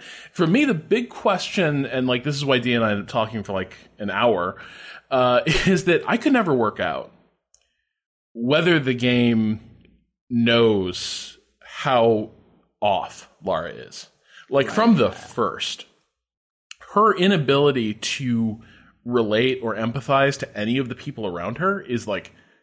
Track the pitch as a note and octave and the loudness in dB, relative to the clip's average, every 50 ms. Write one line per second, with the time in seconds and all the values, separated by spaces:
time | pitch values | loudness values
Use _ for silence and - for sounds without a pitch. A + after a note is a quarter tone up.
0 | - - - - - - - - E3+ D#3+ G3 C#4 D4+ C4+ F#3 D3+ - - G#3 B3 | -20 -20 -20 -20 -20 -8 -4 -2 0 2 2 2 2 2 0 -2 -2 0 0 0
1 | A#3+ - - - - G#3+ F#3+ F3 - - - G3+ E3+ D3+ D3 C#3 C#3 A2+ B2+ B2+ | -2 -4 -6 -4 0 0 0 0 -2 -4 -2 0 0 0 0 -2 -2 -2 -2 -2
2 | B2+ B2+ B2 A#2+ B2+ D3+ C#3+ C#3+ C#3+ C3+ C3 B2 A#2 B2 A#2+ A#2 A2+ G#2+ G#2 G2+ | -2 0 -2 -2 -2 -4 -4 -2 0 0 0 2 2 0 0 2 2 0 0 -2
3 | - - - A#2 G#2+ G#2 A2+ G#2+ F#2+ - G2 F#2+ F#2 - - - - _ _ - | -4 -4 -2 -2 -2 -2 -4 -8 -8 -6 -6 -6 -6 -8 -12 -20 -20 _ _ -10
4 | G#2 G2+ F#2 G#2 A#2+ A#2+ G2+ F2 F2 F#2+ - - - - - - - - - - | -6 -4 0 2 2 4 2 2 0 -4 -6 -10 -16 -20 -20 -20 -20 -20 -20 -18
5 | - - C3+ B2+ B2+ B2 B2 A#2+ - D#3+ D3 - - F#3 F#3+ D#3+ - F3 E3 - | -8 -2 0 2 4 4 2 2 2 0 0 0 2 2 2 2 2 2 2 2
6 | - - G#3 A#3+ - D4 C4 A#3+ G3+ E3+ C3 B2 A2 G#2 - - F#2 E2 C#2 C2+ | 2 0 -2 0 2 2 2 2 2 2 2 2 0 0 -2 -2 -4 -4 -4 -6
7 | - - _ _ _ _ _ _ _ _ _ _ _ _ _ _ _ _ _ _ | -8 -12 _ _ _ _ _ _ _ _ _ _ _ _ _ _ _ _ _ _
8 | _ _ _ _ _ _ - A#2 A#2 B2+ D3 E3 E3 F3+ E3+ D#3 B2+ C3 B2 A#2+ | _ _ _ _ _ _ -10 -4 -2 0 2 4 4 4 4 4 2 0 -2 0
9 | B2 B2 B2 B2 A#2+ A#2 A#2 A2 A2 G#2+ G#2+ - - - - _ _ _ _ _ | 2 2 4 4 4 4 4 2 2 0 -2 -4 -8 -18 -20 _ _ _ _ _
10 | _ _ _ _ _ - B2 A#2 A#2 A#2 A#2 A#2 A#2 A2 G#2 G2 F#2 F2+ F2 - | _ _ _ _ _ -4 0 2 2 4 4 6 6 4 4 2 0 -4 -6 -6
11 | - - - - - - - _ _ _ _ _ - - - - - C#3 B2+ A#2+ | -8 -8 -8 -10 -10 -14 -18 _ _ _ _ _ -20 -18 -10 -6 -2 2 4 6
12 | A#2 A#2 A2+ G#2+ G#2+ - - _ _ _ _ _ _ _ _ - G#2 G#2 F#2+ F2 | 6 6 4 2 0 -6 -12 _ _ _ _ _ _ _ _ -2 0 0 0 0
13 | - - - - - - _ _ - G2 E2+ D#2+ E2 D#2 G#1 A#1+ - - - - | -2 -6 -12 -16 -20 -20 _ _ -6 -4 -4 -4 -4 -8 -12 -14 -16 -18 -18 -18
14 | - - _ _ _ _ - - - - C3+ C#3 C3+ - - G#3+ A3+ A#3 G#3 C#3+ | -20 -20 _ _ _ _ -20 -20 -8 -2 0 0 0 0 0 2 4 6 6 6
15 | G#2+ F#2 - - - - - A#2+ A2 F2+ - - - - - - - _ _ _ | 4 2 0 -4 -14 -8 -4 -2 -2 -2 -4 -6 -8 -8 -8 -10 -14 _ _ _
16 | _ _ _ _ _ _ _ _ _ _ _ _ _ - - - - - - G3+ | _ _ _ _ _ _ _ _ _ _ _ _ _ -20 -20 -20 -10 -4 0 2
17 | A3 G#3+ - F3+ F3+ G3 G3+ D#3+ C3 C3 C#3 C#3+ D3 C#3+ C3 B2 A2 G#2+ G#2 - | 4 4 4 2 2 2 2 2 2 2 2 4 4 2 2 0 -2 -4 -4 -6
18 | - - - - C3+ B2 A#2 A2+ A2+ A2 G#2+ - - - - - _ _ _ _ | -6 -6 -6 -4 -2 -2 0 0 0 -2 -4 -6 -12 -20 -20 -20 _ _ _ _
19 | - A#2+ B2 A#2 A2 G#2 G#2+ A2 B2+ C3 B2+ B2+ A#2 A2+ G2 G#2+ A2+ A#2 A2+ - | -6 -2 0 0 0 2 2 2 2 0 -2 -2 -4 -6 -4 -4 -4 -4 -4 -4
20 | - C#3+ C#3 C#3 C#3 C#3+ C#3 - - - - G#2 G#2+ A2+ A#2+ C3+ C3 A#2 - - | -2 0 2 2 2 2 0 -2 -8 -10 -8 -6 -4 -2 -2 -2 -2 -4 -8 -12
21 | - C#3+ - A#2 G#2+ F#2 E2+ E2+ F2 G#2 A#2 D3 F3+ F#3+ G3+ F#3+ - B2+ A#2+ A2 | -12 -12 -10 -8 -8 -8 -6 -6 -8 -8 -6 -4 -4 -4 -4 -4 -6 -6 -6 -6
22 | G2+ G#2+ G2 F2 - - _ _ _ _ _ _ | -4 -4 -6 -6 -8 -12 _ _ _ _ _ _